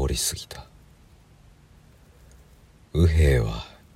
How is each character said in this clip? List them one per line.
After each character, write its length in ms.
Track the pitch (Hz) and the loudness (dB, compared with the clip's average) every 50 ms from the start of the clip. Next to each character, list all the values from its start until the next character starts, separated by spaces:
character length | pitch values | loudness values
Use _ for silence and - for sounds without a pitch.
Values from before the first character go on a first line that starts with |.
| 67 | -2
り 100 | 65 64 | -2 -2
過 180 | - - - - | -4 -4 -6 -6
ぎ 120 | - - | -8 -12
た。 200 | - - - - - - - - - _ _ - - - - _ _ - - - - - - _ - - - - - - _ _ - - _ - - - - - _ - - - - _ _ _ _ | -16 -18 -20 -20 -20 -20 -20 -20 -20 _ _ -20 -20 -20 -20 _ _ -20 -20 -20 -20 -20 -20 _ -20 -20 -20 -20 -20 -20 _ _ -20 -20 _ -20 -20 -20 -20 -20 _ -20 -20 -20 -20 _ _ _ _
右 160 | - 78 85 82 | 0 2 2 4
兵 320 | 80 82 78 71 65 62 | 4 4 4 4 4 2
は 240 | 55 53 55 57 - - - - - - - | 0 -2 -6 -8 -12 -16 -20 -20 -20 -20 -16